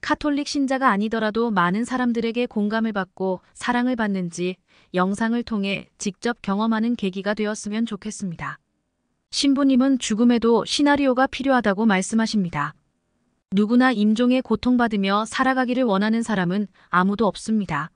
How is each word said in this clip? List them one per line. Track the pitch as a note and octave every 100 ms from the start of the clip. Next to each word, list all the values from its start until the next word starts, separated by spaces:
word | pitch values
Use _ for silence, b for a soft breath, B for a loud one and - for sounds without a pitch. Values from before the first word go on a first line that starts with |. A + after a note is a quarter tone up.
카톨릭 | - D4+ D4+ C#4+ C#4+
신자가 | D4 C4+ C4+ C4
아니더라도 | G3 A3 A3+ A3 G#3+ A#3
많은 | G3 F3 G3
사람들에게 | A#3+ B3+ B3 A#3 A3+ A3+ A#3+
공감을 | - G#3 A3 A3+
받고 | G#3 F#3 _ F#3+ F3+ b
사랑을 | - - B3 B3 B3
받는지 | G#3+ G3 F3 E3+ F3+ F#3 b b b
영상을 | F3+ F#3 G3+ A3+ A#3
통해 | A#3 A3 G3 G3 - _
직접 | G#3 F#3 A#3+ A#3+
경험하는 | - G3 A3+ A3+ A3+ A#3+
계기가 | G3 F#3+ G3
되었으면 | G#3+ G#3 G#3+ G#3 G#3+ A#3
좋겠습니다. | G#3 G#3+ - G3 E3 C#3+ C#3+ _ _ _ _ _ _ _
신부님은 | - C#4+ C4+ C#4 C4 C4+ C4
죽음에도 | - G#3 A#3+ A#3+ A3+ A3+
시나리오가 | - - C#4+ C#4+ C#4 B3 C4
필요하다고 | - C4 B3+ G#3+ F#3+ A3+
말씀하십니다. | F#3+ F#3+ A3 A3 G#3+ F3+ D#3+ D3 - _ _ _ _ _ _ _
누구나 | F#3 G#3 B3 B3+
임종에 | A3+ G#3 A3 B3 B3+
고통받으며 | - A3 B3 B3 A#3+ G#3+ G3 G3+ A3
살아가기를 | - C4 C4 B3 B3
원하는 | B3+ F#3+ G#3+ A3+
사람은 | A3+ G3+ F3 F#3+ G3+ b b
아무도 | F3 F#3 G3+ A3
없습니다. | - - A3 F#3+ D3+ D#3